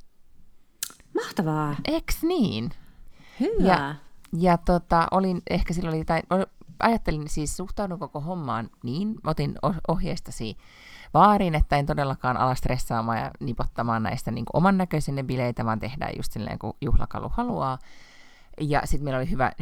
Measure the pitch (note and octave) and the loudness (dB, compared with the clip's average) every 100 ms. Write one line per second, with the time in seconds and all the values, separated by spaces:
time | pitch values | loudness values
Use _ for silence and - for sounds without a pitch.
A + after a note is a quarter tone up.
0 | - - - - - - - _ - - | -16 -20 -20 -20 -20 -20 -20 _ -12 -12
1 | - F4+ A#4+ - D#3+ D#3 D3+ C#3+ - D#4+ | -8 -6 -4 -2 0 0 0 -2 -2 -2
2 | - - D#4+ F4+ G#3+ G#2+ A#2+ - - - | 0 0 0 2 2 0 -4 -8 -14 -20
3 | - - - - D4+ A4+ - E3 C#3 D3+ | -20 -20 -14 -4 0 4 6 6 2 -6
4 | - - - E3 F3+ E3+ - F3 - E3+ | -14 -20 -8 0 4 4 4 2 4 2
5 | E3 F#3 F#3+ F3 - F3 - E3+ E3 D#3+ | 4 2 0 -2 -2 -2 0 -2 -2 -2
6 | D#3 D#3+ - F#3 F#3+ - - - G#3 A3+ | 0 -2 0 0 -2 -8 -18 0 2 2
7 | - D#3 D3+ - D3 - F#3+ - G3+ E3+ | 0 -4 -2 -2 -2 -4 -6 -4 -4 -6
8 | C#3 D3+ D3+ F3+ C#3 A2+ A2+ - B2 C#3 | -8 -8 -6 -6 -4 -4 -6 -10 -8 -4
9 | G#3 - D3 D#3 C#3+ - - F3 - D#3+ | -4 -4 -4 -2 -2 -2 -2 -2 0 0
10 | F3 F3 - - A2 F#2+ - - - - | 0 -4 -8 -8 -8 -10 -16 -20 -20 -20
11 | - D3 G3 G#3 F#3 D3+ - C#3+ C#3+ D3+ | 0 6 8 6 4 2 4 2 2 0
12 | C#3 C3+ B2+ B2 B2+ B2+ - B2+ - A#2 | 0 0 0 2 2 2 0 0 0 -2
13 | A2+ A2+ C3+ - C3+ A#2 - - A#2 A2+ | 0 -2 -4 -6 -6 -2 -2 -2 -2 0
14 | G#2+ A2+ - A#2+ A#2 - F#3 F#3+ F3+ D#3 | 0 -2 -4 -6 -2 2 4 4 2 -2
15 | D3+ C#3 C3 B2+ B2 A#2 A#2 A2 G#2+ C#3+ | -2 -4 -2 -2 -2 -2 -2 -2 -4 -6
16 | - - - A#2 G#2 G2+ A2 - - - | -6 -4 -6 -4 -6 -8 -8 -6 4 4
17 | - G#2 - - B3 F#3 C3+ C3 - - | 4 -2 -6 -4 -4 -2 -4 -6 -10 -20
18 | - - - - - - D3 C#3+ C#3 C#3 | -20 -20 -20 -20 -18 -6 -2 0 2 0
19 | C#3+ C3 C3+ - B2+ - | 0 -2 0 0 0 0